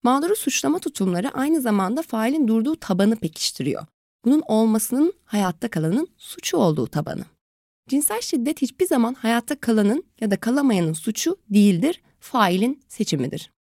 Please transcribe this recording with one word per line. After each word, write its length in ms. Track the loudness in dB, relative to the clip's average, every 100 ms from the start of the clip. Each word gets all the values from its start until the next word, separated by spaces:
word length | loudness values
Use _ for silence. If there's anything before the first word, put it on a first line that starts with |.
Mağduru 320 | 0 2 2 -2
suçlama 440 | -2 -2 -2 -2
tutumları 500 | -4 -2 -2 -2 -4
aynı 320 | -4 0 0
zamanda 400 | 2 0 0 -2
failin 460 | -4 -2 0 0 2
durduğu 280 | 2 0 -4
tabanı 400 | -2 2 2 2
pekiştiriyor. 680 | -4 -6 -8 -4 -4 -6 -10 _ _ _ 2
Bunun 160 | 2 2
olmasının 680 | 2 4 2 0 0 0 -2 -6
hayatta 420 | -2 -2 -2 -6
kalanın 400 | -2 0 -2 -4 _
suçu 400 | -20 -12 -4 2
olduğu 300 | 2 2 -2
tabanı. 380 | -4 -6 -8 -12 _ _ _ _ _ -4
Cinsel 320 | -2 -2 -4
şiddet 400 | -4 -2 -2 -2
hiçbir 260 | -4 -2 0
zaman 260 | 2 0
hayatta 460 | 0 -2 -2 -2 -6
kalanın 440 | 0 2 2 0 -4 -6
ya 100 | -2
da 60 | 0
kalamayanın 560 | 0 2 2 2 0
suçu 440 | -2 -6 -4 -4 -4 0
değildir, 520 | 4 6 4 0 -2 _ _
failin 640 | -4 0 2 2 0 -4 _
seçimidir. 640 | -6 -4 -2 -4 -6 -14 _